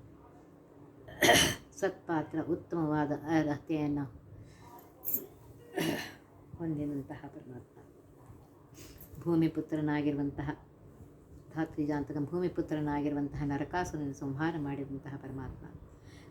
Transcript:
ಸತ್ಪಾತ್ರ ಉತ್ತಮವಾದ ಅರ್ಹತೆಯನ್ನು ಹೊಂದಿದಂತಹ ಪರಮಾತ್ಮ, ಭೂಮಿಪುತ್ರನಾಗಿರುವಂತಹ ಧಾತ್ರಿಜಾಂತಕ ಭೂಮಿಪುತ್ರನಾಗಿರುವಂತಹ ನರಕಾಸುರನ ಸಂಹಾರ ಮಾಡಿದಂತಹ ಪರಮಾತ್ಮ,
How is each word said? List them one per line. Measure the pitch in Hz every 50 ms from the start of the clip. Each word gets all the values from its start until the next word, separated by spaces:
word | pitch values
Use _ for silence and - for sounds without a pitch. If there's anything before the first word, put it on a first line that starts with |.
| - - - - - - - - - - - - - - - - - - - - - - - - - - - - - - - - - - - -
ಸತ್ಪಾತ್ರ | 196 185 - - - - 170 156 151 - - 160 147 147
ಉತ್ತಮವಾದ | 170 180 - - 180 170 160 151 151 151 151 143
ಅರ್ಹತೆಯನ್ನು | 147 147 147 151 165 160 151 147 147 - - - 160 151 151 147 147 143 139 - - - - - - - - - - - - - - - - - - - - - - - - - - - - - - - - - - - 165 165 - - - - - - - - - - - - - -
ಹೊಂದಿದಂತಹ | 170 165 156 143 147 147 147 139 135 143 147 123 - 135
ಪರಮಾತ್ಮ, | - 156 - 127 127 120 - - - - - - - - - - - - - - - - - - - - - - - - - - - - - - - -
ಭೂಮಿಪುತ್ರನಾಗಿರುವಂತಹ | - 170 170 165 165 156 156 156 156 - 160 156 151 151 147 147 147 147 143 139 143 143 139 - 143 147 - - - - - - - - - - - - - - - - - - - - -
ಧಾತ್ರಿಜಾಂತಕ | 156 160 - - - 147 143 147 147 139 139 147 151
ಭೂಮಿಪುತ್ರನಾಗಿರುವಂತಹ | 143 135 165 180 180 170 - 170 156 - 156 151 151 147 147 147 143 147 143 143 143 139 - 139 147
ನರಕಾಸುರನ | 143 143 139 151 147 - 180 180 - - 156 147 139
ಸಂಹಾರ | 135 - 151 139 135 135 156 165 170 160
ಮಾಡಿದಂತಹ | 143 143 139 139 139 139 135 135 - 135 135 135
ಪರಮಾತ್ಮ, | - 127 123 135 127 127 - - - - - - - - - - - - - - - -